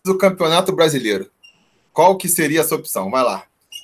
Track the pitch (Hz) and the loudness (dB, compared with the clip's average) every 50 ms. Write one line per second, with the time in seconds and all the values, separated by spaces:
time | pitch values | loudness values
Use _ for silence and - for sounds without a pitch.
0 | - 190 190 190 196 190 190 185 170 160 165 180 190 190 185 156 165 160 143 131 | -4 -4 -2 2 2 0 2 2 0 0 2 0 0 0 0 2 2 2 2 0
1 | 110 107 101 95 95 - _ _ _ - _ _ _ _ _ _ _ _ - - | -2 -2 -2 -2 -4 -10 _ _ _ -20 _ _ _ _ _ _ _ _ 0 2
2 | 165 185 190 185 - 175 - 175 160 143 156 160 147 - 160 151 - - - 104 | 4 4 4 2 -2 -4 -2 0 0 0 2 0 0 0 -2 -6 -6 -6 -6 -6
3 | 95 98 123 131 123 110 95 95 - _ _ _ _ _ - - | -6 -2 -2 0 0 0 -2 -4 -10 _ _ _ _ _ -20 -20